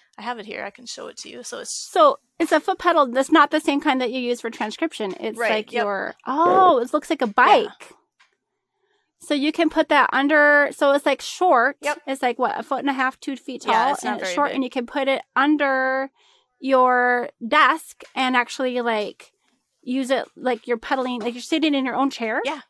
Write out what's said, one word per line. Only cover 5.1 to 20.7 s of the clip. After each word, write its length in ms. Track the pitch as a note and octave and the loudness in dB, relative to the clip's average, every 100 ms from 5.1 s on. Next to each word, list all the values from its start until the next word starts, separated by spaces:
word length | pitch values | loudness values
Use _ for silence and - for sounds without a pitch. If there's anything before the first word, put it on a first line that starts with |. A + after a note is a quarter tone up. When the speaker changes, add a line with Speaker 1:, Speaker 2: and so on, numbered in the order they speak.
| F3+ | -6
Speaker 2:
It's 180 | A3+ G#3+ | -8 -4
Speaker 1:
Right, 120 | A3+ | -2
Speaker 2:
like 220 | G#3+ G#3+ | -2 -4
Speaker 1:
yep. 120 | A#3 | -4
Speaker 2:
your, 320 | G#3+ G3 - - - | -2 -4 -6 -10 -6
oh, 520 | C#4 F4 F#4 F#4 C#4 | 0 4 6 6 6
it 120 | B3 | 2
looks 160 | D4+ - | -2 -2
like 120 | D#4+ | -2
a 40 | A#3+ | 0
Speaker 1:
Yeah. 60 | |
Speaker 2:
bike. 600 | G3+ C4+ F#4+ - - - - _ _ _ _ _ _ _ _ _ _ _ _ | 4 6 6 4 -8 -20 -20 _ _ _ _ _ _ _ _ _ _ _ _
So 140 | - | -4
you 180 | D4 C#4+ | -2 -2
can 200 | D#4 E4 | 0 -2
put 180 | - D4+ | 0 2
that 220 | D4 B3+ | 2 2
under, 560 | B3+ C#4 D4+ D4 D4 C#4+ | 2 2 4 6 4 2
so 200 | - C#4+ | 0 2
it's, 140 | C#4 C#4+ | 2 0
like, 160 | C4 | -2
short. 560 | - - F4+ C4 B3 C#4+ | -4 0 4 4 2 0
Speaker 1:
Yep. 220 | C#4+ D4 - | -6 -6 -6
Speaker 2:
It's, 140 | C4+ | -4
like, 160 | B3 A#3+ | -4 -2
what, 180 | A#3+ - | -4 -4
a 20 | |
foot 180 | A3+ C4 | -6 -4
and 100 | C4+ | -2
a 20 | |
half, 260 | C4 B3+ B3+ | -2 -2 -4
two 160 | - | -10
feet 280 | C4 - B3 | -10 -10 -10
tall? 100 | - | 0
Speaker 1:
Yeah, 180 | A3+ A#3+ | 2 2
it's 140 | C#4+ | -2
Speaker 2:
And 60 | B3 | -4
Speaker 1:
not 80 | - | -6
Speaker 2:
it's 80 | F#3 | -4
Speaker 1:
very 60 | |
Speaker 2:
short, 140 | F3+ C#4+ | -2 -2
Speaker 1:
big. 40 | C4+ | -2
Speaker 2:
and 60 | |
you 40 | B3+ | -4
can 160 | B3 A#3+ | -4 -6
put 220 | D4 C4+ | -4 -2
it 140 | C4+ - | -2 -2
under 760 | - C#4+ D4+ C#4 C4 C4 C4 C4+ _ _ _ _ _ | 0 2 2 2 0 0 -2 -6 _ _ _ _ _
your 720 | C4 C4 B3+ B3 B3 B3 A#3+ - A3+ | 0 4 4 4 2 0 -2 -10 0
desk 580 | D4+ C4+ D#4+ - - - | 2 4 2 -6 -20 -14
and 220 | - C4 B3+ | -4 0 0
actually, 460 | A#3+ - C4 B3 | -2 -4 -4 -2
like, 500 | A#3+ A3 G3+ - - _ _ _ _ _ | -2 -2 -4 -10 -20 _ _ _ _ _
use 280 | - B3+ B3+ | -6 -4 -2
it 180 | C4 - - | -2 -2 -6
like 300 | B3+ A#3 | -4 -4
you're 80 | - | -4